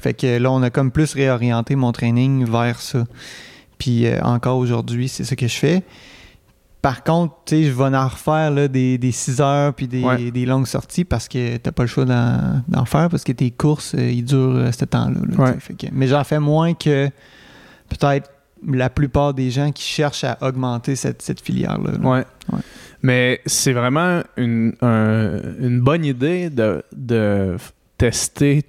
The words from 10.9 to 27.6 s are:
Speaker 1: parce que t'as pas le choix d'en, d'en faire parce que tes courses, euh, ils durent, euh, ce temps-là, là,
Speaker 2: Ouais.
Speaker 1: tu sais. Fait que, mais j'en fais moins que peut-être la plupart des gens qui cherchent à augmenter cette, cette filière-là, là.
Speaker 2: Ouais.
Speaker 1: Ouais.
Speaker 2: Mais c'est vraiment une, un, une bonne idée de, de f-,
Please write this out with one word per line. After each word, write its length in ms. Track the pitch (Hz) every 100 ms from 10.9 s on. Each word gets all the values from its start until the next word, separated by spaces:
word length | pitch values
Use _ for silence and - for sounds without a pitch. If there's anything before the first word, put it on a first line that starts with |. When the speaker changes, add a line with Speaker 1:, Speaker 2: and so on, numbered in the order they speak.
| - 175
Speaker 1:
parce 240 | 117 -
que 260 | 127 120 120
t'as 160 | -
pas 120 | -
le 40 | 120
choix 160 | -
d'en, 580 | 131 123 120 123 127 139 120
d'en 160 | -
faire 240 | 127 147 170
parce 160 | 165
que 80 | -
tes 200 | 127 123
courses, 440 | - 147 151 - -
euh, 160 | 123
ils 140 | 123 120
durent, 300 | 135 131 127
euh, 140 | 120
ce 100 | 117
temps-là, 380 | 127 120 123 - -
là, 120 | -
Speaker 2:
Ouais. 160 | 131
Speaker 1:
tu 0 |
sais. 60 | 135
Fait 140 | - -
que, 100 | 139
mais 140 | 139 131
j'en 180 | 143 135
fais 140 | 151
moins 340 | 147 151 165
que 360 | 165 156 139 139 - - - - - - - -
peut-être 400 | - 143 143 - _ _ _ -
la 220 | 131 127
plupart 440 | - 143 147 143
des 180 | 135 127
gens 200 | 123 147
qui 120 | 139
cherchent 400 | - - 147 - 131
à 120 | 117
augmenter 540 | 131 127 127 120 120 131
cette, 260 | 135 120
cette 180 | - -
filière-là, 500 | - - - 52 50 -
là. 80 | 131
Speaker 2:
Ouais. 160 | 127 - - -
Speaker 1:
Ouais. 80 | - - - - -
Speaker 2:
Mais 380 | 135 123 127 127 -
c'est 260 | - 139
vraiment 500 | 123 123 143 180 175 - -
une, 380 | 120 117 113 -
un, 560 | 123 113 107 110 107 101 - -
une 180 | 127 123
bonne 240 | 123 170
idée 460 | 151 123 143 180 175
de, 340 | 135 110 80 -
de 600 | - 123 117 104 101 95
f-, 140 | 87